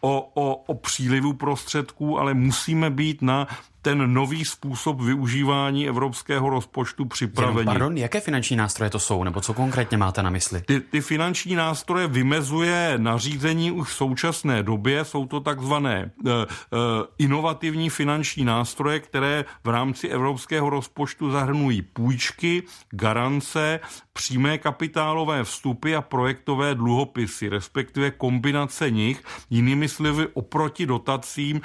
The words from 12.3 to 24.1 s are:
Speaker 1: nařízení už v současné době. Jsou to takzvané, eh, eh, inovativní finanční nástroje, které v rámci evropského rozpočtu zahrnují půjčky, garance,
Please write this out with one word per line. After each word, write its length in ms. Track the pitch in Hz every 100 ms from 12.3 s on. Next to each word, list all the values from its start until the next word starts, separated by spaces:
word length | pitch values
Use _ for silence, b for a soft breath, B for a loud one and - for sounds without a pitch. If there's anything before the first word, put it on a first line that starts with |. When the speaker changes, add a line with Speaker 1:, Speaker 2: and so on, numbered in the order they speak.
| 151 139 156 165 175 170 127
Speaker 1:
nařízení 760 | 110 117 127 147 151 160 170
už 180 | 180 143
v 40 |
současné 720 | - 135 127 170 160 151 120
době. 420 | 101 110 107 143 151
Jsou 200 | 147 131
to 140 | 147
takzvané, 720 | 143 139 131 147 139 101 95 - 127
eh, 20 |
eh, 440 | 120 107 - - 117 120 110 - -
inovativní 720 | 143 143 160 151 165 156 165
finanční 560 | - 147 151 143 - 123
nástroje, 540 | 117 120 - 147 151
které 460 | - 135 139 147 143 B
v 60 | 117
rámci 400 | 117 131 127 170
evropského 600 | 131 131 135 - 156 147
rozpočtu 640 | 143 127 - 143 - 147
zahrnují 500 | 139 135 147 139 113
půjčky, 840 | 90 - 117 123 - - 170 175 180 B B
garance, 920 | 104 110 110 123 143 135 160 151 160 B B B